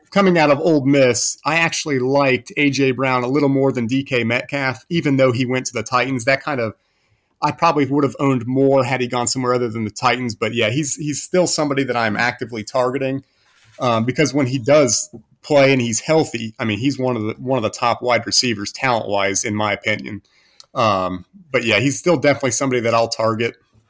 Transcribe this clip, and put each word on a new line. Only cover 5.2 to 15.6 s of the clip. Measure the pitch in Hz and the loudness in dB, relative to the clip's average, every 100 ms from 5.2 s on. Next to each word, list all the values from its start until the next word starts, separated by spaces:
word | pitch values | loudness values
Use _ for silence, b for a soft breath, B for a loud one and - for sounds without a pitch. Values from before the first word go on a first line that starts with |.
| 131 | 2
he | 117 127 | 2 -2
went | 127 120 | -2 -4
to | |
the | 120 | -6
Titans. | 110 123 123 135 117 | -2 -2 0 -2 0
That | 135 | -2
kind | - 139 | -2 -4
of, | 113 - _ _ _ _ _ - | -4 -8 _ _ _ _ _ -6
I | 151 | -4
probably | 147 170 151 139 | 0 0 2 0
would | 143 | 2
have | 143 - | 0 0
owned | 139 131 117 | 0 0 0
more | 131 135 139 | 2 4 4
had | 131 131 | 2 -2
he | 123 | -2
gone | 127 120 | -2 -2
somewhere | 131 123 | -2 0
other | 123 120 | 0 -2
than | 110 | -4
the | 107 | -6
Titans. | - 127 123 123 | -2 0 0 -2
But | 110 110 117 | -4 -2 0
yeah, | 107 | 0
he's, | 127 151 - | 0 -2 -4
he's | 151 143 | -4 -4
still | - 180 165 | -2 0 2
somebody | - 147 139 | 0 0 -2
that | 127 120 | -2 0
I'm | 113 107 | 0 0
actively | 120 120 120 117 | -2 -4 -8 -8
targeting, | 107 131 123 131 135 135 - b b b b b | -4 -2 0 -2 -4 -4 -8 b b b b b
um, | 127 113 117 | 0 0 0
because | 127 156 | 0 0
when | 139 131 | 0 -2
he | 135 | -2
does | 113 147 135 - - - - _ | 4 4 4 2 -2 -10 -20 _
play | - 147 | 0 4